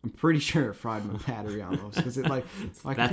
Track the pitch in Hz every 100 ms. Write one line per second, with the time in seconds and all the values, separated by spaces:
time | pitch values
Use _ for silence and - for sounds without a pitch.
0 | 113 - 160 156 147 165 123 98 117 110
1 | 104 104 - 113 104 104 92 95 104 -
2 | 127 123 139 131 - 196 208 - - 127
3 | 120